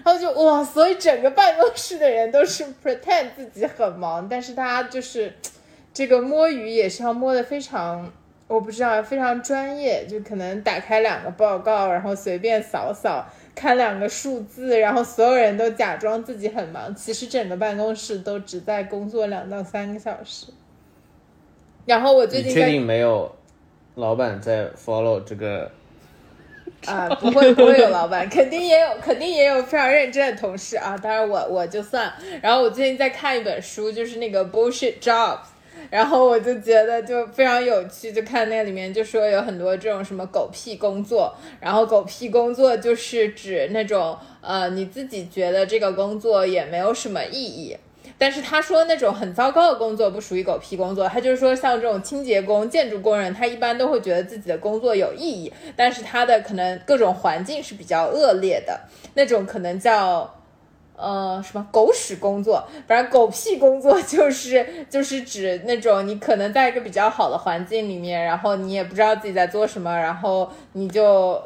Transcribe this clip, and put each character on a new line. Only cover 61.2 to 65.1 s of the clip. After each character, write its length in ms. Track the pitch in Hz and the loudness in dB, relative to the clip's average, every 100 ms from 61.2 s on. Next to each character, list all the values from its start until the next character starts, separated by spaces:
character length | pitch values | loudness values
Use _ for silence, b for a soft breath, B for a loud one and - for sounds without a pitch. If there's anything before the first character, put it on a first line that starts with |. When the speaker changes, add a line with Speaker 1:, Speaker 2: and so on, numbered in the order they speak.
| 190 185 196 | -4 -6 -8
Speaker 1:
什 100 | 208 | -10
么 80 | 208 | 0
狗 220 | 220 220 | 4 4
屎 220 | 453 - 185 | 2 -6 -4
工 260 | 202 202 | -2 -2
作， 240 | 202 202 - 311 - | 0 0 -2 -12 0
反 120 | 226 | 2
正 80 | 254 | 4
狗 200 | 262 220 | 4 4
屁 280 | 196 440 339 | 2 -4 4
工 240 | 269 269 | 4 6
作 220 | 262 370 | 6 4
就 260 | 302 302 294 | 4 2 2
是， 380 | 254 247 254 240 339 277 | 2 0 2 2 -4 -6
就 100 | 277 | -4
是 220 | 277 | -2